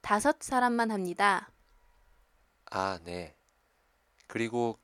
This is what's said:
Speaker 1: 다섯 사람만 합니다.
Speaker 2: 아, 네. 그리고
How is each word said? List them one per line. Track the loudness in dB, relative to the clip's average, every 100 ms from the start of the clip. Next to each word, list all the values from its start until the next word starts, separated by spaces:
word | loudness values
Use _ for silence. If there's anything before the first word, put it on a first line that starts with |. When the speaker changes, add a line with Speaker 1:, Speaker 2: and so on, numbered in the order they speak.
Speaker 1:
다섯 | 0 2 2 0
사람만 | 0 2 2 2 0
합니다. | -2 -2 2 2 2 -2 _ _ _ _ _ _ _ _ _ _ _ -6
Speaker 2:
아, | -2 -2 -2
네. | -8 -8 -10 -16 _ _ _ _ _ _ _ _ -8
그리고 | -4 -2 0 -2 -4